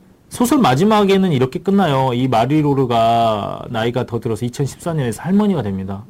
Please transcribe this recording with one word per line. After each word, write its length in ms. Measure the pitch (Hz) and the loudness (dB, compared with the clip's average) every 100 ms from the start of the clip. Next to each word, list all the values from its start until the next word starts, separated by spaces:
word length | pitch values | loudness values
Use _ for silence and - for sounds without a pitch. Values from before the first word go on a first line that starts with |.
| _ _ _ | _ _ _
소설 300 | - 247 302 | -4 0 4
마지막에는 760 | 185 131 208 214 196 190 190 | 4 4 2 4 4 2 2
이렇게 280 | 135 127 175 | 2 0 -2
끝나요. 520 | - 202 175 135 131 | 0 2 2 2 0
이 160 | 120 131 | 0 0
마리로르가 1400 | 131 135 156 147 139 123 117 113 117 113 107 98 50 - | 2 2 2 2 0 2 2 2 2 2 0 -4 -8 -8
나이가 340 | 113 117 127 120 | -4 -2 -2 -4
더 120 | 117 | -4
들어서 240 | 117 107 | -4 -4
이천십사 500 | 120 - 139 - 170 | -6 -4 -6 -6 -6
년에서 280 | 160 123 107 | -4 -4 -6
할머니가 400 | 156 202 208 165 | -2 0 2 0
됩니다. 420 | 104 95 95 98 - | -2 -6 -8 -10 -8